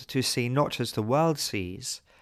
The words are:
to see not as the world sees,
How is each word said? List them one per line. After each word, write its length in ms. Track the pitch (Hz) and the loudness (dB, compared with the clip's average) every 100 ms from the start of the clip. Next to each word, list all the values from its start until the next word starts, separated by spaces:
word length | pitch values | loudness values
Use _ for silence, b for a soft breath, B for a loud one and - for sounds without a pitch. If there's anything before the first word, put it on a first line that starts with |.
| - | -2
to 160 | 135 | 0
see 260 | 120 - 120 | 0 0 2
not 300 | 135 147 - | 2 2 0
as 140 | 117 | -2
the 100 | - | -2
world 380 | 107 139 165 147 | 2 4 4 2
sees, 600 | - 107 90 95 127 - b b | -2 -4 -4 -6 -10 -10 b b